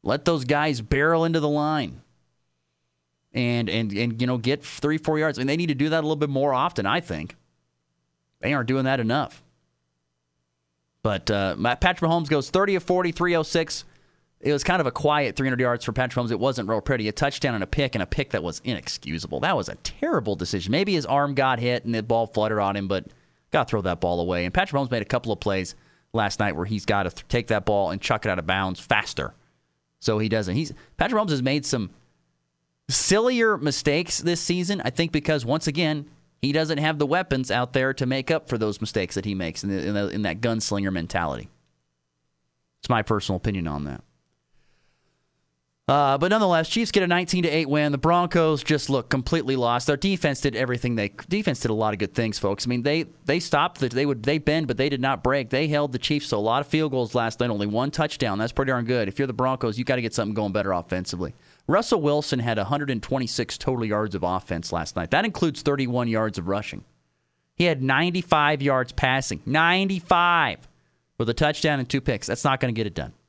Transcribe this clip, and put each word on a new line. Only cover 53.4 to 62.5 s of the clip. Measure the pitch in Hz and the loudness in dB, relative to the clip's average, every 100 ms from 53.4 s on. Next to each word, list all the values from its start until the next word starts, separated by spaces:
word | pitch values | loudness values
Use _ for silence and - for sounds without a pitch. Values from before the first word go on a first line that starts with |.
| 170 147 175 - | 2 2 0 -2
the, | 127 | -2
they | 117 143 | 0 0
would, | 123 | 0
they | 117 156 | 0 0
bend, | 147 156 151 | 2 0 0
but | 107 | 0
they | 143 | 0
did | 135 | 0
not | 135 131 | -2 0
break. | 123 139 120 | 0 0 0
They | 131 156 | 0 2
held | 147 147 | 0 0
the | 123 | -2
Chiefs | - 147 - | -2 -2 0
to | 107 | 0
a | |
lot | 110 123 | 2 0
of | 143 | 0
field | 156 156 | 0 0
goals | 131 113 123 | -2 -2 0
last | 113 - | -2 -2
night, | 123 | -2
only | 104 104 | 0 -2
one | 107 135 | -2 -2
touchdown. | 151 151 - 120 101 | -2 -4 -2 -2 0
That's | 113 | -2
pretty | - 139 | -2 0
darn | 123 | 0
good. | 117 127 101 | 0 0 0
If | 98 | -2
you're | 135 | -4
the | |
Broncos, | 117 127 131 120 110 | 0 -2 0 -2 -2
you | 127 | -2
gotta | 127 | 0
get | 113 | 0
something | - 107 | -2 -2
going | 107 104 | -2 -2
better | 101 98 | 0 0
offensively. | 90 85 90 90 87 82 - _ _ - | -2 -2 -6 -4 -6 -8 -8 _ _ 0
Russell | 180 240 208 | 0 2 2
Wilson | 147 147 - 127 | 2 0 0 -2
had | 120 | 0